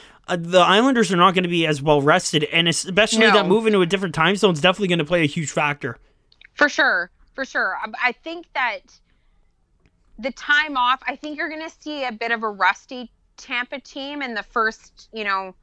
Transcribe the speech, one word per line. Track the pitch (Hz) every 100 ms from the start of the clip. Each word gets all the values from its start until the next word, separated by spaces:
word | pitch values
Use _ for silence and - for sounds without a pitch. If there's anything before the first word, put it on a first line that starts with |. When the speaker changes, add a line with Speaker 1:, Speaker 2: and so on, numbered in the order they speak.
| - _ -
Speaker 1:
uh, | 180
the | 170 180
Islanders | 170 190 254 247 185
are | 185
not | 180
gonna | 185 180
be | 175 160
as | 147
well | 147 147
rested, | 139 175 - 156
and | 147 165 170
especially | 165 - 185 214 226 220
that |
Speaker 2:
No. | 208 180
Speaker 1:
move | 214 220
into | 202
a | 175
different | 196 190
time | 156 160 196
zone | 208
is | 165
definitely | 185 185 196
gonna | 170
play | 151 175
a | 151
huge | 170 147
factor. | - 147 143 131 113 _ _ _ _ _
Speaker 2:
For | - 294
sure. | - 285 190 175 _ _
For | -
sure. | 269 285 214 165
I, | 220 220 247
I |
think | 240 320 339 339
that | - 247 196 - _ _ _ _ _ _ _ _ _ _ _ _ -
the | 240
time | - - 294 311 277
off, | 247 262 -
I | 277
think | 302 302
you're | 320
gonna | 311 320 -
see | 302 302
a | 254
bit | 220 233
of | 233
a | 220
rusty | 202 185 202 _ 254 240 _ _ -
Tampa | - 247 247 277
team | - 285 269 294
in | 262
the | 220
first, | 202 240 220 226 _ _ -
you | 220
know, | 208 196 190 185